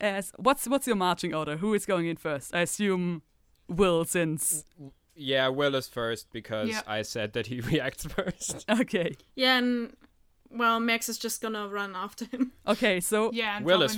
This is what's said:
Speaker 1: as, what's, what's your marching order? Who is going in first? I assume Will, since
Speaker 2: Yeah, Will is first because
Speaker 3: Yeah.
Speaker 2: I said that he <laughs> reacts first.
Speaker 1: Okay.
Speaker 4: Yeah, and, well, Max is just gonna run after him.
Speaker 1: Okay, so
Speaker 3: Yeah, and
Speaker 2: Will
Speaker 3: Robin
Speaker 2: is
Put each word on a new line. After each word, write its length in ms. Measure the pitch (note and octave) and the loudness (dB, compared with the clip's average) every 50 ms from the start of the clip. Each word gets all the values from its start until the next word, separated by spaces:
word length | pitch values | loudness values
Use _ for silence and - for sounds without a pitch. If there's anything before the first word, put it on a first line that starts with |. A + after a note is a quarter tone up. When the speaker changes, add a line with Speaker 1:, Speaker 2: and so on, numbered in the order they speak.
Speaker 1:
as, 300 | - G#3 G3 G3 F#3+ - - - | -2 -2 -2 -2 -6 -8 -6 0
what's, 300 | F#3 B3 C#4 C#4 - A#3+ | 2 2 2 2 2 0
what's 200 | C4 C4+ - B3+ | 0 0 2 2
your 80 | A3+ | 0
marching 360 | G3+ F#3 F3+ E3+ E3+ - F3+ D#3+ | 2 2 2 2 0 0 -2 -2
order? 220 | D#3 D#3 D3+ D3 D#3 | -2 -2 -2 -4 -2
Who 180 | F#3 G#3+ G#3+ | 0 0 0
is 100 | G3+ - | 0 0
going 220 | - G3 F3 E3+ E3+ | 0 0 0 2 0
in 100 | E3+ - | -2 -4
first? 380 | - E3 D3+ C#3 - - - | -4 -4 -4 -4 -6 -4 -2
I 60 | F3 | 0
assume 600 | F3 E3 - - G#3+ G3+ F#3+ F#3 F3+ F3 F3 D#3+ - _ _ _ _ _ _ _ _ - | 0 0 0 0 0 2 2 2 0 -2 -2 -4 -8 _ _ _ _ _ _ _ _ -6
Will, 340 | F3+ E3 G3+ F#3 E3+ E3 E3 | 2 2 4 4 4 2 2
since 600 | E3 - F3+ E3+ D#3+ D#3 D#3+ - - - D3+ - _ _ - C#3+ C#3 - _ _ _ _ | 0 0 0 0 0 0 -2 -2 -2 -2 -4 -6 _ _ -20 -20 -20 -20 _ _ _ _
Speaker 2:
Yeah, 360 | E3 D3 C3 C3+ C3+ C3 C3 | -8 -2 0 2 2 4 2
Will 260 | C3 C3+ D3 C#3+ C3+ | 2 2 2 2 2
is 120 | C3+ B2 - | 2 -2 -2
first 440 | - B2+ A#2 A2+ A2+ G#2+ - _ | -4 -4 -2 -2 -2 -4 -8 _
because 380 | - A#2 G#2+ - A#2 A2 G#2+ A2+ | -12 -12 -8 -6 -4 -2 -2 -2
Speaker 3:
Yeah. 120 | A2 A2 - - | -2 -4 -4 -4
Speaker 2:
I 160 | G#2+ A2 A2 | -4 -4 -4
said 300 | - - A#2 A2 G#2+ - | -4 -4 -4 -4 -2 -2
that 140 | B2 A2+ A2 | -4 -4 -4
he 120 | B2+ B2 | -4 -6
<laughs> 100 | A#2 A#2+ | -2 0
reacts 340 | D3+ D3+ B2 C3+ - - - | 0 0 0 0 -6 -8 -10
first. 600 | D#3+ - - F#3+ F3+ E3+ - - - - - - - | -8 -6 -4 -4 -4 -4 -6 -6 -8 -8 -6 -2 0
Speaker 1:
Okay. 440 | G#3+ A3+ C4 - - G3 E3 E3+ - - - _ - | 2 2 2 2 0 0 0 -2 -4 -8 -16 _ -4
Speaker 4:
Yeah, 220 | - C4 B3+ C4 B3+ | 2 4 4 6 6
and, 380 | B3 B3 B3 A#3+ A#3 - - - _ - _ _ _ _ _ _ _ _ | 4 2 0 0 -2 -6 -10 -18 _ -20 _ _ _ _ _ _ _ _
well, 300 | - A#3 A#3+ A3+ A#3 A3+ | -4 0 2 2 4 2
Max 300 | A#3 A#3 A#3 A#3 A#3 - | 2 2 0 0 -2 -4
is 80 | A3+ - | -6 -6
just 220 | - A#3 - - | -6 -6 -6 -4
gonna 260 | - A3 A3 G#3+ G#3 G3+ | -4 -4 -4 -4 -6 -6
run 280 | G3+ G#3 G3+ G3 F#3+ | -4 -6 -6 -6 -6
after 300 | F#3 F#3+ G#3 - - A#3+ | -8 -8 -8 -8 -10 -12
him. 280 | - - B3+ C4 B3+ - - - | -8 -4 -4 -4 -4 -4 -8 -2
Speaker 1:
Okay, 340 | - G#3 - B3+ G#3+ F#3 F3+ | 0 0 2 4 2 2 2
so 280 | F3 - G#3+ G#3+ A3 A#3 A#3+ | 0 0 0 2 0 0 0
Speaker 3:
Yeah, 240 | A#3 A3+ G#3+ G3+ G#3 | -2 -2 -2 -2 -2
and 80 | B2+ | 4
Speaker 2:
Will 160 | D#3+ F3+ F#3 | 4 6 6
Speaker 3:
Robin 40 | D3 | 6
Speaker 2:
is 100 | - A2 | 4 2